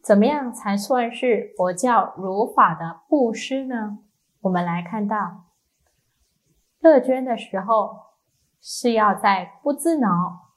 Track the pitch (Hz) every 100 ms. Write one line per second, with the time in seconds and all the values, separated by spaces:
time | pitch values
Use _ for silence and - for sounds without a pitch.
0 | - 202 233 294 254 233 208 202 202 254
1 | 233 233 254 202 - - 180 175 254 226
2 | 185 - 190 196 240 - 202 160 165 170
3 | _ 302 233 214 - 269 262 240 208 208
4 | _ _ _ _ 190 180 175 175 175 220
5 | 208 214 196 - _ _ _ _ _ _
6 | _ _ _ _ _ _ _ _ 320 277
7 | 254 262 262 220 - 190 190 220 190 -
8 | - _ _ _ _ _ - - 247 226
9 | 208 190 208 190 180 - 285 285 330 320
10 | 220 175 175 175 _